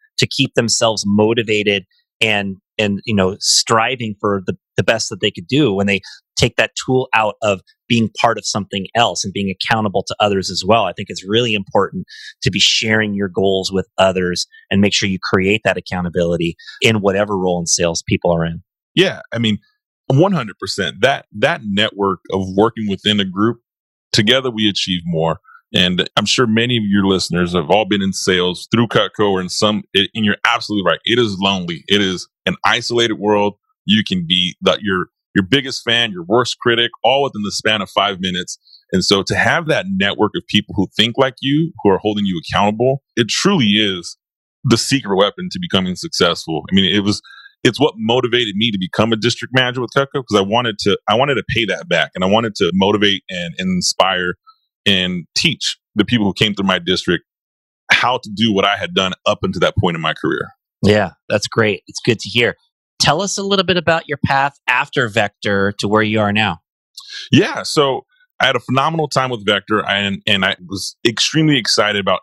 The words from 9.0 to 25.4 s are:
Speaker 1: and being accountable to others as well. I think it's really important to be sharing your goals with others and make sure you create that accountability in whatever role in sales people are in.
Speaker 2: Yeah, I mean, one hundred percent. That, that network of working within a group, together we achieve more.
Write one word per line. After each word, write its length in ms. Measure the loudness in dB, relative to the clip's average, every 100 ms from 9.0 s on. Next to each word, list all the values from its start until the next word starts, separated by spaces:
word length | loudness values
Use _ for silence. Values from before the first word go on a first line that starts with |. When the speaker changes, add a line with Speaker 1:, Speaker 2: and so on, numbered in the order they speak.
| 0 0 -6
Speaker 1:
and 80 |
being 200 | -4 -4
accountable 520 | -4 -2 0 0 -2 -4
to 80 | 0
others 280 | 0 0 -2
as 140 | -4 2
well. 200 | 2 2
I 80 |
think 140 | -6 -12
it's 160 | -10 -2
really 260 | 0 0
important 520 | -2 -2 -2 -2 -6 -12 -16 -20 -6
to 80 | -4
be 80 | 0
sharing 540 | 0 0 0 0 0
your 140 | -2 -4
goals 460 | 0 0 0 0
with 160 | -4 -4 2
others 500 | 2 2 -2 -4 -8 -12 -4
and 80 | 2
make 140 | 2
sure 160 | 2 -2
you 100 | -4
create 400 | 0 2 2 2 0
that 100 | -2
accountability 800 | -4 -6 -4 -2 0 0 -2 -6 -16 0
in 200 | 2 2
whatever 360 | 2 0 0 0
role 220 | 0 -2
in 60 | -2
sales 380 | 0 0 -2 -2
people 260 | 0 2
are 120 | 0 0
in. 180 | -6 -14 _ _ 0
Speaker 2:
Yeah, 260 | 0 -2 -10
I 40 | -2
mean, 200 | -2 -2 _ _ _ _ 0
one 240 | 2 4
hundred 260 | 2 -4 -10
percent. 420 | -8 -4 -4 0
That, 240 | 0 0 -6
that 280 | -2 0 0 -2
network 540 | 0 0 0 0 0 -4
of 160 | -4 0 2
working 320 | 2 2 -6
within 320 | -2 0 0
a 60 | -2
group, 340 | 0 -2 -2 _ _ _ _ -4
together 360 | 0 4 2 2
we 200 | 0 0
achieve 320 | 0 -4 -4
more. 360 | -2 -2 -2 -2